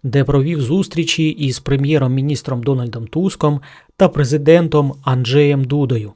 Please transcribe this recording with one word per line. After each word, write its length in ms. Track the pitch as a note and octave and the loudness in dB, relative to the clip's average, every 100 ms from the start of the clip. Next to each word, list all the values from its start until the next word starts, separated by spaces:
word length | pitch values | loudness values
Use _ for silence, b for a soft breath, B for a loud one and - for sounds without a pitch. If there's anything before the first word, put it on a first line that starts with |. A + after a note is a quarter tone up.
де 220 | C3 C3 | 0 0
провів 380 | C3 C#3+ C#3+ E3 | 2 2 0 -2
зустрічі 640 | A#2+ F3+ F#3+ E3 E3 - D#3 | 0 0 -2 -2 -4 0 -2
із 300 | D#3 C#3+ B2 | -2 -4 -4
прем'єром-міністром 1040 | - C3+ C#3 D#3 C3 C3 C#3 C#3 - B2+ | -2 0 2 2 2 0 -2 -4 -4 -4
Дональдом 440 | A#2+ C3 A#2+ A2+ A2+ | -2 -2 -4 -8 -8
Туском 540 | D#3+ F#3+ - D3+ D3 B B B _ | -2 -2 0 -2 -2 B B B _
та 120 | F#3+ | 2
президентом 880 | - C3 D3 C#3+ E3+ E3+ D3+ C#3+ C#3 | 2 0 2 4 4 4 0 0 -4
Анджеєм 600 | - B2+ A#2+ C#3 D3 C#3+ | -2 -2 2 2 2 2
Дудою. 480 | B2+ D3 C#3 A#2+ G#2 | -2 -2 -2 -2 -6